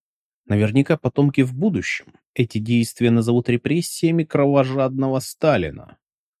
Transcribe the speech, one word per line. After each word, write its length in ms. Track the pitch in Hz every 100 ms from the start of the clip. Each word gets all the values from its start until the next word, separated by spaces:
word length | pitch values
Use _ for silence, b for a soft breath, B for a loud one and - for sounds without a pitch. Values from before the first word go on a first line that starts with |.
| _ _ _ _ -
Наверняка 520 | 104 104 120 139 156
потомки 420 | 127 - 143 135
в 140 | 131 127
будущем 580 | 208 147 - - - _ _
эти 240 | - 120 107
действия 520 | 107 120 113 - 120
назовут 360 | 117 113 120 120
репрессиями 800 | 120 - 160 170 - 165 165 156
кровожадного 920 | 147 139 143 131 135 135 131 135 131
Сталина. 800 | - - 160 127 87 - - - _ _ _ _